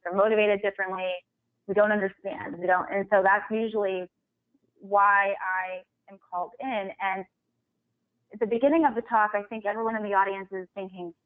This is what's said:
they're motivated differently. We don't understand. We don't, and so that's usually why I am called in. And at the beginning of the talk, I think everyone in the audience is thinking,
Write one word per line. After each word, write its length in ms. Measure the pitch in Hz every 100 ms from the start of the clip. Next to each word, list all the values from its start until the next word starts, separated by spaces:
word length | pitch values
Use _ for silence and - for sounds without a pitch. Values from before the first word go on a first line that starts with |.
they're 140 | 175 190
motivated 460 | 214 214 208 202
differently. 500 | 202 196 185 190 185 180 - _ _ _ -
We 60 |
don't 180 | 202 208
understand. 640 | 208 190 - 196 - - 175
We 100 | 180
don't, 220 | 180 -
and 160 | 196 196
so 100 | 202
that's 220 | 190 202 -
usually 560 | 220 226 214 196 185 180 _ _ _ _ _ _ _
why 540 | 196 202 202 202 202 196
I 380 | 185 185 185 185 - _ _
am 80 | 196 _
called 200 | 180 175 -
in. 280 | 262 220 196 -
And 240 | 196 190 185 _ _ _ _ _ _ _ _ _ _
at 60 | 214
the 80 | 214
beginning 380 | 233 277 330 294
of 100 | 226
the 60 |
talk, 300 | - 226 208
I 100 | 208 208
think 160 | 220 202
everyone 320 | 214 226 220
in 60 |
the 100 | 208
audience 340 | 196 196 196 190
is 160 | 190 180
thinking, 400 | 202 190 185 175 -